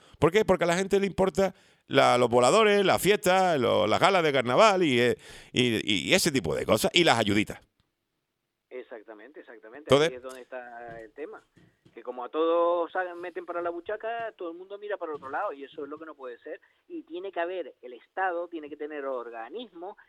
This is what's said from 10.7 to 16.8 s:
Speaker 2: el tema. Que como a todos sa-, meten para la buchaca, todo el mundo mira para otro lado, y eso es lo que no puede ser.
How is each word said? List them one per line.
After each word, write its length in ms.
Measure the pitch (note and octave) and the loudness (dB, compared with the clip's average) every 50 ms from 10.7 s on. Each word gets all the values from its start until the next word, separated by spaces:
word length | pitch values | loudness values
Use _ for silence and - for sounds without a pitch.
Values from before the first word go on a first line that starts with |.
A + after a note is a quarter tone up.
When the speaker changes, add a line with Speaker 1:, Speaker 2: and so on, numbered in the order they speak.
| A#2+ A#2 A#2+ A#2 A#2 A2+ | -18 -16 -16 -16 -16 -18
Speaker 2:
el 100 | A2+ G#2+ - | -18 -18 -16
tema. 280 | C#3 D3+ G#3 A3 D3 _ _ _ _ _ _ _ _ _ _ - | -14 -14 -14 -14 -20 _ _ _ _ _ _ _ _ _ _ -20
Que 100 | A#2 - | -16 -14
como 200 | B2 B2+ B2 A#2+ | -12 -12 -10 -10
a 60 | B2 | -6
todos 600 | - D#3 E3 E3 E3+ E3+ E3+ E3+ F3 F3 E3 D#3+ | -2 0 0 2 2 2 2 2 2 0 -2 -4
sa-, 240 | - F#3 F#3 F3+ F3 | -4 -6 -6 -6 -8
meten 300 | F3 F3 F3+ E3+ F#3 F3 | -12 -12 -10 -10 -12 -12
para 160 | E3+ E3+ E3+ | -8 -8 -6
la 80 | F3 F3 | -6 -6
buchaca, 600 | F3 F3 E3+ - G#3 G#3+ - A3 A#3 A#3 A3+ A3 G#3 | -6 -8 -8 -8 -10 -8 -8 -8 -8 -8 -10 -10 -10
todo 140 | - F#3 E3 | -12 -12 -12
el 60 | E3+ | -12
mundo 200 | F3 F#3 F#3+ G3+ | -14 -16 -16 -16
mira 180 | G3+ G#3 G#3 G3+ | -14 -10 -8 -8
para 180 | - E3+ D#3+ D3+ | -8 -8 -10 -10
otro 160 | C#3+ C#3+ C3+ | -10 -10 -8
lado, 220 | C#3+ E3 G3+ G3+ | -8 -6 -6 -6
y 140 | D3 C#3 C#3 | -8 -10 -14
eso 180 | B2+ - D#3+ C#3+ | -16 -12 -12 -12
es 60 | C#3 | -12
lo 100 | D3+ D#3 | -12 -14
que 60 | D#3+ | -14
no 100 | D#3+ D3+ | -18 -16
puede 240 | C#3+ C3 B2 A#2 - | -14 -14 -14 -14 -14
ser. 220 | - D3+ F3 - _ _ _ _ | -14 -16 -16 -16 _ _ _ _